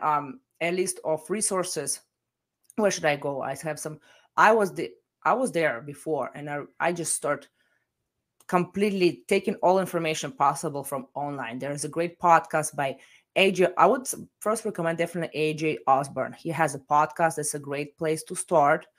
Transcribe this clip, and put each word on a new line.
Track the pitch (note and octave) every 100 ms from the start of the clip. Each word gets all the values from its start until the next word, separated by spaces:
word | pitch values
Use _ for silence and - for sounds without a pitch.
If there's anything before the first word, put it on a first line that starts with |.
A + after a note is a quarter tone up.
um, | D3+ D3 C#3 B2+ _ -
a | E3
list | F3+ F#3 -
of | D3+ D#3 -
resources. | G#3 - F#3 F3 D#3 C#3 - _ _ _ _ _ _ _ -
Where | G3+
should | F3+ D#3+
I | C#3+
go? | C#3+ C3+
I | B2+ C3+
have | D#3+ D3
some, | D#3 D3 _ _ _ -
I | G3
was | A3+ F#3+
the, | D3+ C3 - _ _
I | D#3
was | A3 A#3+
there | E3 D3+ A#2
before | C#3+ D3 D#3+ D3 A#2+ D3
and | D3
I, | D3 - -
I | E3
just | E3+ D3+ -
start | D3+ C#3+ - _ _ _ _ _ _ _ _ _ -
completely | F3+ F3+ G3 G#3 G3 F3 - -
taking | G3 G#3 -
all | F3 F#3+
information | F3+ F3 D#3+ D#3 D3
possible | - C#3+ D3+ D#3+ C#3
from | D#3+ C#3 - C3+
online. | C#3+ C#3 A2+ B2+
There | C3+
is | C#3+ D3
a |
great | E3 E3+ -
podcast | F3+ D#3+ - D#3 D3+ -
by | C#3 - - _ _ -
A | F#3+
J. | F3 F3 -
I | F3
would | B3+
s-, | - - - -
first | G#3 G#3+ G#3+
recommend | F#3+ E3 E3
definitely | E3+ F3+ B2 D3
A | D#3
J | D3+ D#3 C#3 -
Osborne. | C3+ C#3 C3 B2+
He | - E3
has | D#3 D3 C#3
a |
podcast | - D3 D3+ - E3 D#3
that's | -
a | D3+
great | C#3 C#3+ D3 -
place | D#3+ D#3
to | - F3+
start. | - E3 C#3+ D#3+ -